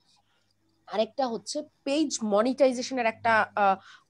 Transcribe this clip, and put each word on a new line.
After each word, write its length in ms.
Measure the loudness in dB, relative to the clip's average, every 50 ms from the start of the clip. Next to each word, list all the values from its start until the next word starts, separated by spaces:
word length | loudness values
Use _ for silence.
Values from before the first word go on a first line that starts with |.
| _ _ _ _ _ _ _ _ _ _ _ _ _ _ _ _ _
আরেকটা 400 | -8 -4 -4 -4 -4 -4 -4 -4
হচ্ছে 360 | -4 -4 -8 -8 -8 -8 -8 -10 -10 _ _ -4
page 340 | -2 0 0 0 -2 -4 -4 -2
মনিটাইজেশনের 800 | 0 2 2 2 2 2 4 2 2 2 -2 -6 -6 -4 -2 -2
একটা, 460 | -2 -4 -2 0 2 2 2 2 0 0
আহ, 500 | 2 2 2 2 0 -4 -20 -20 -20 _